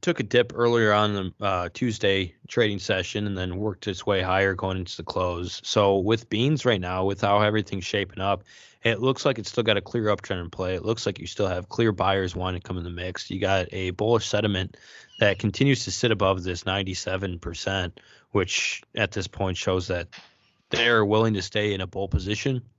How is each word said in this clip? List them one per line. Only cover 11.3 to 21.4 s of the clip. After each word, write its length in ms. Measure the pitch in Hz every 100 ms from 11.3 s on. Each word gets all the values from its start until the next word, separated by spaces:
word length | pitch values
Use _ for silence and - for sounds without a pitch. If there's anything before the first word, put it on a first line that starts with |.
| - 98
have 220 | 90 90
clear 240 | - 113
buyers 420 | 95 95 98 92 92
wanting 240 | 92 90
to 80 | -
come 100 | 90
in 60 |
the 60 | 85
mix. 420 | 87 90 87 -
You 80 | 98
got 300 | 98 95 90
a 200 | 95 92
bullish 360 | 90 107 117 -
sentiment 480 | 104 107 98 95 - - - - -
that 200 | 104 95
continues 460 | 110 92 139 135 -
to 60 |
sit 200 | - 120
above 320 | 110 98 95
this 220 | 87 87 95
ninety-seven 720 | 95 92 92 - 92 95 87
percent, 640 | - 82 - 95 87 - _ - _
which 520 | 104 92 - - - _
at 200 | - 101
this 140 | - 92
point 280 | - 95 87
shows 320 | - 92 90
that 220 | 90 87 - - _ _ _ _
they're 360 | - 120 117 101
willing 300 | 107 113
to 60 | 104